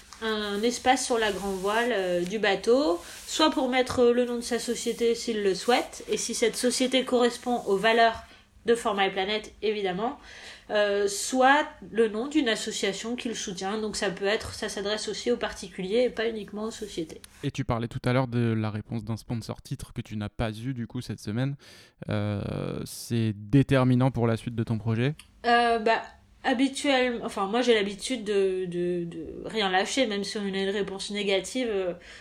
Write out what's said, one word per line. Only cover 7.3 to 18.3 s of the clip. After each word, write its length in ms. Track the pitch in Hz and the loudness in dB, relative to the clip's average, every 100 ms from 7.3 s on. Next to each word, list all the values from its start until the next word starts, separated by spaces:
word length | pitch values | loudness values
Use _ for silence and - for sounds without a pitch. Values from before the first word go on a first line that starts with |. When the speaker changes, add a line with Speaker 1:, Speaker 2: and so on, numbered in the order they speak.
| 240 247 240 - | 0 -4 -2 0
Speaker 1:
aux 100 | 196 | 2
valeurs 460 | 220 233 226 226 - - _ _ 214 | 4 6 4 2 -8 -20 _ _ 0
de 80 | |
For 200 | 233 226 | 2 2
My 140 | 202 190 | 2 0
Planet, 460 | 196 190 214 - - | 0 -2 -4 -6 -4
évidemment, 560 | 214 214 190 180 240 285 - - - - - | -2 -2 -2 -2 -4 -6 -14 -18 -18 -16 -2
euh, 400 | 214 208 202 202 | 2 2 2 0
soit 580 | - - 262 262 294 302 - 190 | -2 0 6 6 6 2 -8 -4
le 180 | 214 220 | 2 2
nom 200 | 214 277 | 0 0
d'une 200 | 302 240 | 2 2
association 640 | 220 220 - 202 190 226 240 | 0 -2 -2 -2 -2 -6 -6
qu'il 180 | 233 | -6
soutient. 440 | 208 214 180 190 220 | -6 -8 -6 -4 -2
Donc 180 | 214 185 | -4 -2
ça 140 | 202 | -2
peut 160 | 180 196 | 0 0
être, 260 | 220 - | 0 -2
ça 160 | - 214 | -8 -6
s'adresse 400 | 214 202 214 - | -4 -4 -2 -4
aussi 240 | 190 240 | -2 0
aux 60 | 233 | 0
particuliers 640 | 202 - 190 - 185 226 | -2 -6 -12 -8 0 2
et 60 | 247 | 2
pas 180 | 233 226 | 0 -4
uniquement 360 | 220 202 208 | -4 -8 -6
aux 60 | 220 | -6
sociétés. 520 | - 208 - 160 - - - | -8 -8 -8 -8 -10 -20 -8
Speaker 2:
Et 80 | 143 | -6
tu 140 | - | -4
parlais 240 | 127 117 117 | -2 -2 -4
tout 140 | - | -2
à 80 | 123 | 0
l'heure 160 | 127 | 2
de 240 | 127 | 2